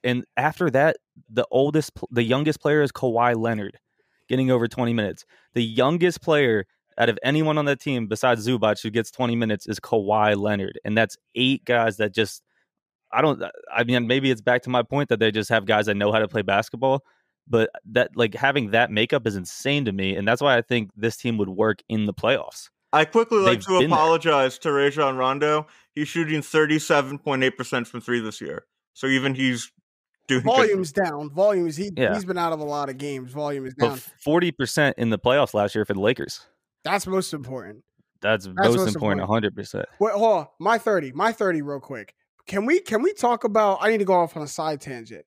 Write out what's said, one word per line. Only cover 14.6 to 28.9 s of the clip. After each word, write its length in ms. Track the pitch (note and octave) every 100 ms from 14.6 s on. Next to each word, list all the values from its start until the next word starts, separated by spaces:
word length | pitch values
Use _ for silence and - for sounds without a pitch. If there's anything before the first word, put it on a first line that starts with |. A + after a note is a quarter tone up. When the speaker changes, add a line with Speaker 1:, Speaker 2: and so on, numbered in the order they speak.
Speaker 1:
to 60 | B2+
my 140 | B2+
point 260 | A#2 C#3 C#3+
that 100 | A2
they 120 | A2
just 180 | G#2+ G2+
have 160 | A2+ G2
guys 200 | G#2+ G#2+
that 100 | G2+
know 160 | G#2
how 80 | A2
to 80 | G#2+
play 140 | A2+
basketball, 640 | G2 G2 A2 A#2 C3+ C3+ _ _ _ _ _
but 220 | A#2 A2+ - -
that, 200 | A2+ - B2
like, 180 | A#2 A2
having 360 | C#3 C#3 A2
that 200 | A2 A#2+
makeup 340 | G#2 A#2 D3 A2+
is 100 | G2+
insane 500 | F2 - C#3 C#3+ B2
to 60 |
me. 240 | F#2+ F#2+ F#2+
And 120 | G2+
that's 140 | A#2+
why 160 | C#3+ B2
I 40 |
think 280 | - A#2+ G2+ -
this 200 | A2+ -
team 200 | B2 A2
would 120 | G2
work 300 | F#2+ A2 G#2 _
in 160 | A2 G#2
the 80 |
playoffs. 560 | F#2+ G#2+ C3 - - - _ _
Speaker 2:
I 140 | D3+ D#3
quickly 340 | A3+ A3+ A3
like 200 | F#3+ A#2
Speaker 1:
They've 60 | C3
Speaker 2:
to 140 | F#3
Speaker 1:
been 100 | E3
there. 80 | E3+
Speaker 2:
apologize 580 | D#3+ E3 E3 D3 C3 -
to 120 | E3
Rajon 460 | C#3+ C#3+ C#3+ C#3 C3
Rondo. 480 | B2+ C#3 D3+ D3+ D3+ _ _ -
He's 120 | D3
shooting 340 | E3+ D#3+ D#3
thirty-seven 800 | D3 D#3 D3+ D3+ - D3+ C3+ C#3+
point 240 | - C3+
eight 140 | C3 -
percent 300 | B2+ C3 A#2
from 140 | A#2+
three 180 | A#2 A#2+
this 200 | A2 -
year. 240 | D2 D2+ _ _ _